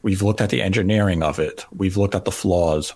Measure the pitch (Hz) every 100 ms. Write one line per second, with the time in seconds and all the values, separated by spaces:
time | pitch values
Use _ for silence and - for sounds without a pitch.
0 | 110 95 101 107 104 - 98 104 95 107
1 | 101 87 78 76 76 - - - 98 98
2 | 101 98 - - 101 87 85 78 78